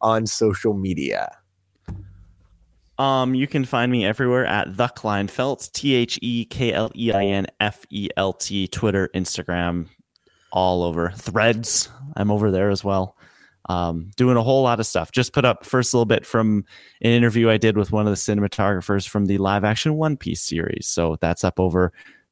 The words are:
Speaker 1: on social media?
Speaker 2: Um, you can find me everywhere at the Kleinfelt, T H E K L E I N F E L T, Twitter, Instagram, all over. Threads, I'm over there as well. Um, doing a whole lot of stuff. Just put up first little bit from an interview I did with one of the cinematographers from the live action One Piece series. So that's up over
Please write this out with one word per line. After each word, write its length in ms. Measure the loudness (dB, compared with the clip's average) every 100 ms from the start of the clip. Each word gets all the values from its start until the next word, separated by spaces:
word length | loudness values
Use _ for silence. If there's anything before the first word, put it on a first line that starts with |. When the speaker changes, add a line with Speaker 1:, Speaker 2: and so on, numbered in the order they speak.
Speaker 1:
on 260 | 0 2 0
social 480 | 0 0 0 -2
media? 560 | -2 -2 -4 -4 -4 -6 -12 _ _ _ _ -16 -14 -16 -20 -20 _ _ _ _ _ _ -2
Speaker 2:
Um, 380 | 0 2 2 0
you 100 | 0
can 180 | -2
find 280 | -2 0 2
me 120 | 2
everywhere 400 | 2 0 0 2
at 320 | 2 0 -2 -2
the 120 | -2
Kleinfelt, 840 | -2 -4 -2 -2 -2 -2 -2 -6
T 240 | -4 0
H 240 | 2 0 -4
E 240 | -4 -4 -6
K 260 | -4 -2
L 180 | 0 -2 -2
E 160 | 0
I 140 | 2 2
N 200 | 0 -2 -2
F 260 | -2 -2 -12
E 180 | -8 -6 -2
L 160 | -2
T, 340 | -2 -4 -4 -4
Twitter, 420 | -2 0 2 0
Instagram, 720 | -2 -4 -4 -4 -2 -2 -4 -8 _ _ _ _ _ _
all 320 | 0 2 2
over. 300 | 0 0 -4
Threads, 760 | -4 -4 2 2 2 0 -2 -2 -8 -14 -4
I'm 160 | 0
over 180 | 2 2
there 200 | 2 2
as 120 | 0
well. 320 | 0 -2 -2 -8 -20 _ _ _ -6
Um, 420 | -4 -2 -4 -8 0
doing 200 | 2 4
a 40 |
whole 200 | 4 4
lot 180 | 4 0
of 60 | 0
stuff. 260 | -2 -2
Just 220 | 0 0
put 100 | 2
up 200 | 2 2
first 280 | 0 0 2
little 140 | 2 2
bit 180 | 2
from 400 | 2 0 2 2 -2 -14 -20 _
an 80 | 2
interview 400 | 4 4 4 4
I 80 | 4
did 180 | 4 2
with 160 | 0
one 140 | 0 0
of 40 |
the 60 | 0
cinematographers 880 | 0 0 -2 0 0 0 0 -2 0
from 200 | -2 0
the 100 | 2
live 240 | 2 2
action 320 | 0 0 -2
One 220 | -2 -2 -4
Piece 240 | -6 -6
series. 460 | -4 -4 -4 -6 -6
So 320 | -2 -2 0
that's 240 | -2 0
up 160 | -2 0
over 320 | 0 2 0 -2 -18 -20 _